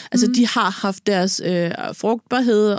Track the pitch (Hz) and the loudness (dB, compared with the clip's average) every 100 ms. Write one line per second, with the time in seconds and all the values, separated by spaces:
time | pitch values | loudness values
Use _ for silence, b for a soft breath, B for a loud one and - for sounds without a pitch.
0 | B 247 240 254 233 247 196 190 202 190 | B 0 2 2 2 2 -2 -2 -4 -4
1 | - 196 185 - - 180 170 - - - | 0 0 0 -2 -2 -2 -2 -4 -8 -4
2 | 202 233 - 247 247 214 214 | -2 -2 -2 -2 2 4 2